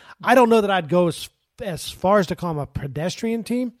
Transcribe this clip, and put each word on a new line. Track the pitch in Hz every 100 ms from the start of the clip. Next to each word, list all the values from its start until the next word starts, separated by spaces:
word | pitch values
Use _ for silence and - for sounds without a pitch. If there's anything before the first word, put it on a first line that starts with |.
| - -
I | 175
don't | 254 233
know | 226
that | 202
I'd | 190 156
go | 175 175
as, | 147 - _ _ _
as | 220 156 -
far | - 185 208
as | 185
to | 175
call | 175
them | 156
a | 135
pedestrian | - 143 135 170 - 226 226
team, | 208 240 247 -